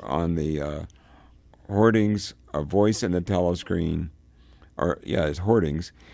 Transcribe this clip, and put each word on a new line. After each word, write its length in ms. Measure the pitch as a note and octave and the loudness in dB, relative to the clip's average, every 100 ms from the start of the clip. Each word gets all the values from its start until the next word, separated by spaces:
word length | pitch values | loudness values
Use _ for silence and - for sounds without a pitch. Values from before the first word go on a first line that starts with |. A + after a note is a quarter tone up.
on 360 | - D2+ E2+ E2 | -6 -2 0 0
the, 260 | D2+ D2+ | -2 -2
uh, 200 | D2 D2+ E2 - _ - - - _ - - | -4 -6 -12 -18 _ -20 -20 -20 _ -20 -4
hoardings, 680 | G2+ A2+ A2 G#2 G2+ - - - | 4 4 4 2 0 -6 -14 -8
a 80 | D2+ | -6
voice 400 | D2+ F#2+ G#2+ G#2+ | 0 4 4 2
in 80 | F#2+ | 0
the 100 | F2+ | -2
telescreen, 880 | F2 F#2 F2 F2 - F2 E2 D#2+ E2 - _ _ - - - - | 0 0 0 -2 -2 -2 -2 -4 -6 -12 _ _ -20 -20 -16 -4
or, 240 | E2+ - | -2 -2
yeah, 240 | - - D2+ | -2 -2 -2
his 120 | D#2 | -2
hoardings. 520 | G2 A#2 D#2 D#2 - _ - | 2 2 2 -2 -8 _ -20